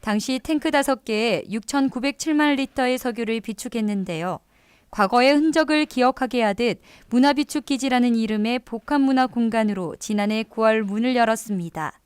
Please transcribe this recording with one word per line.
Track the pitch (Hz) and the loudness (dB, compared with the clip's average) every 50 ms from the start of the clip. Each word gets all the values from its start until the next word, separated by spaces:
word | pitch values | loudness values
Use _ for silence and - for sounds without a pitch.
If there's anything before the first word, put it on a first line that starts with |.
당시 | - 220 208 214 208 - 262 262 | -2 -2 -2 -2 -2 -2 -4 -4
탱크 | _ - 320 294 - 320 | _ -2 -2 0 0 0
다섯 | 294 277 277 285 269 - | 0 2 2 2 -2 -2
개에 | _ - 220 214 226 240 202 151 - - | _ -4 -2 -2 0 0 0 -2 -4 -6
육천구백칠만 | 196 226 - - - 285 269 269 - 247 220 277 - _ - 320 311 294 302 294 285 | -8 -8 -6 -2 0 0 0 0 -2 -2 -4 -4 -4 _ -4 -2 0 2 2 2 2
리터의 | 269 269 254 _ - 254 247 254 254 | 0 -2 -4 _ -2 0 0 0 -2
석유를 | - 254 226 220 233 214 226 226 | -4 -6 -6 -4 -4 -4 -4 -4
비축했는데요. | 208 - 214 - - 247 - 233 214 208 208 202 190 180 175 160 165 185 170 - _ _ _ _ _ _ _ _ _ _ | -4 -8 -10 -10 -10 -8 -6 -4 -2 -2 -2 -4 -4 -4 -6 -6 -6 -6 -6 -8 _ _ _ _ _ _ _ _ _ _
과거의 | - - 208 190 - 247 247 269 | 0 0 0 4 4 4 6 6
흔적을 | 294 294 302 320 285 320 311 277 311 302 302 | 6 4 4 4 4 2 2 4 2 2 2
기억하게 | - - 254 247 254 262 - 269 240 254 247 | 0 0 2 2 2 2 0 -4 -2 0 0
하듯 | 226 208 202 196 240 240 185 - _ - - - _ _ | 0 0 0 0 0 -2 -2 -4 _ -20 -20 -20 _ _
문화 | - 247 262 285 | 2 4 4 4
비축기지라는 | 285 269 294 - - 302 247 - 277 247 269 269 254 247 240 247 233 | 4 2 -2 -2 -4 -8 -4 -2 -4 -2 0 0 2 2 2 2 2
이름의 | 226 226 214 214 214 208 226 240 254 | 0 0 -2 -2 -2 -2 -2 -2 -4
복합 | _ - 233 226 _ - 294 285 | _ -8 -12 -12 _ -2 0 2
문화 | 269 269 269 262 254 | 2 2 4 2 0
공간으로 | 254 - 240 233 226 214 226 220 208 202 190 180 156 - | 0 0 -2 -2 0 0 0 0 0 -2 -4 -6 -8 -8
지난해 | - - - 214 208 202 208 214 220 | -10 -8 -4 -2 -2 0 0 -2 -2
구월 | 220 - - - 220 220 220 220 | -4 -6 -4 2 2 2 4 2
문을 | 220 196 196 214 233 254 254 | 0 -2 -2 -2 -2 0 2
열었습니다. | 240 233 220 220 226 - 220 208 185 170 170 _ 160 156 151 - _ _ | 2 2 2 0 -4 -4 -6 -6 -6 -6 -8 _ -8 -8 -8 -10 _ _